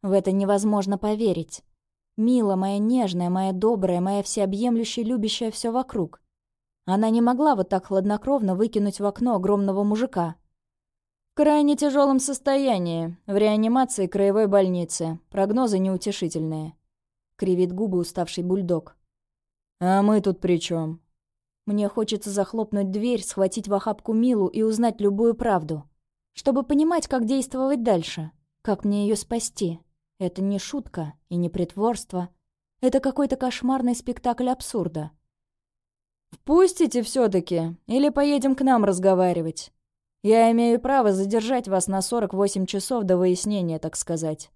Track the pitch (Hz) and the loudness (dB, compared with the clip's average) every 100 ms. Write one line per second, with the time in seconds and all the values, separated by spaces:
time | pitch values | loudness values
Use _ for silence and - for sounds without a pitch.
0 | 202 196 190 190 196 202 208 208 190 196 | 2 0 2 0 2 2 2 0 0 -2
1 | 208 214 226 165 165 - _ _ _ _ | -2 0 0 -2 -4 -14 _ _ _ _
2 | _ - 220 254 214 190 190 202 214 254 | _ -2 2 2 2 0 0 -2 0 0
3 | 208 180 175 185 190 185 214 226 185 175 | 0 0 0 0 -2 0 0 2 0 0
4 | 185 202 196 - 196 196 240 226 226 - | 0 -2 -4 -2 -2 0 0 0 -2 -4
5 | 220 247 208 202 226 220 233 240 254 226 | -2 -2 -2 -2 -6 -4 -4 -4 -4 -4
6 | 165 - _ _ _ _ _ _ - 190 | -6 -8 _ _ _ _ _ _ -2 0
7 | 220 226 233 247 302 254 - 185 190 190 | 2 2 2 2 2 2 0 -2 0 -2
8 | 190 208 262 277 208 185 226 220 202 196 | 0 -2 -2 0 0 0 0 0 -2 -2
9 | 202 202 240 214 190 202 196 196 202 214 | -4 -2 0 0 2 2 2 0 0 0
10 | 262 - 170 165 _ _ _ _ _ _ | -2 -2 -4 -6 _ _ _ _ _ _
11 | _ _ _ - 302 302 294 294 294 277 | _ _ _ 2 4 4 4 2 2 4
12 | 277 269 262 269 - 277 269 208 175 165 | 4 4 0 -4 0 0 2 0 0 -2
13 | 165 170 - 196 214 214 220 247 254 - | -4 -8 -4 2 2 2 2 2 0 0
14 | 185 196 196 202 208 202 190 180 165 - | -2 2 2 4 4 4 4 0 -4 -6
15 | 165 165 _ 196 196 214 247 196 190 185 | -6 -8 _ -2 0 2 2 2 0 -2
16 | 208 202 170 160 160 156 156 - _ _ | -4 -4 -4 -4 -6 -6 -10 -14 _ _
17 | _ _ _ _ 190 180 180 180 220 180 | _ _ _ _ 0 2 2 0 -2 0
18 | 175 - 170 - 180 190 180 170 - _ | -2 -4 -6 -4 -2 -2 0 -2 -4 _
19 | _ _ _ _ _ _ _ _ 180 196 | _ _ _ _ _ _ _ _ 2 4
20 | 208 214 196 185 175 175 - 165 160 165 | 4 4 2 -2 0 0 0 -4 -6 -10
21 | _ _ _ _ _ _ - 208 202 - | _ _ _ _ _ _ -4 -2 0 -2
22 | 220 214 208 202 190 226 214 202 196 202 | -4 -4 -4 -4 -2 -2 -4 -2 -2 -2
23 | 233 240 - - 190 208 208 196 220 208 | -2 -2 -4 0 0 0 -2 -2 -2 -6
24 | - 220 240 233 185 - 220 220 233 226 | -2 0 2 2 0 0 0 2 0 2
25 | 202 202 233 226 233 190 156 156 - _ | 0 2 2 2 0 0 -2 -8 -10 _
26 | _ _ _ - - 262 269 285 311 339 | _ _ _ -4 0 0 2 2 2 2
27 | - 254 220 269 254 - 269 285 226 185 | 0 -2 0 0 -2 -2 0 0 2 0
28 | 160 - 156 _ _ _ - 196 208 202 | 0 -8 -12 _ _ _ -4 -2 0 0
29 | 202 214 - 233 - - 185 165 _ _ | 0 -2 -2 -6 -6 -4 -6 -6 _ _
30 | _ _ 185 180 196 196 - 285 240 - | _ _ -6 -4 -2 -2 -4 -10 -8 -8
31 | 156 - _ 175 170 175 175 196 214 233 | -8 -10 _ -4 -2 -2 -6 -2 -2 -2
32 | - 185 180 _ _ _ _ _ 254 262 | -6 -8 -8 _ _ _ _ _ 0 2
33 | 269 262 285 269 254 - 247 262 247 240 | 0 -2 -2 0 -4 -4 -2 0 0 -2
34 | - 240 247 240 254 247 - 226 170 156 | -4 -6 -4 -2 -2 -2 -4 -4 -4 -6
35 | 156 _ _ _ _ _ _ _ _ _ | -10 _ _ _ _ _ _ _ _ _
36 | _ _ _ - - 320 370 - 311 247 | _ _ _ -18 2 4 4 2 0 0
37 | 220 262 226 190 175 170 165 170 - 233 | -2 0 0 0 -2 -4 -4 -8 -4 0
38 | 294 285 285 285 269 262 269 247 202 185 | 0 2 0 2 0 2 2 4 2 2
39 | 190 185 180 170 165 156 - _ _ _ | 2 4 2 0 -4 -8 -16 _ _ _
40 | _ _ 202 220 226 233 233 233 262 269 | _ _ 4 6 6 4 4 2 2 2
41 | 220 190 196 226 220 254 196 190 180 190 | 4 2 0 -2 0 -2 0 -2 0 -2
42 | 185 240 202 190 196 196 185 196 - 247 | -2 -2 -2 0 0 0 -4 -4 -4 -4
43 | 196 180 185 180 208 208 175 160 160 - | 2 2 4 2 -2 -2 -2 -4 -6 -8
44 | - 165 156 156 - | -6 -4 -4 -6 -12